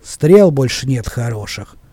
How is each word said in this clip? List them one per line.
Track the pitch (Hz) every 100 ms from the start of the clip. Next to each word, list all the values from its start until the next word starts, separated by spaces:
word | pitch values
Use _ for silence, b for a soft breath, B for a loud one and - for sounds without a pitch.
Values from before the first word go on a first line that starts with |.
"Стрел | - - 151 196 196
больше | 139 127 - 127
нет | 131 110
хороших". | - 120 110 101 - 101 - b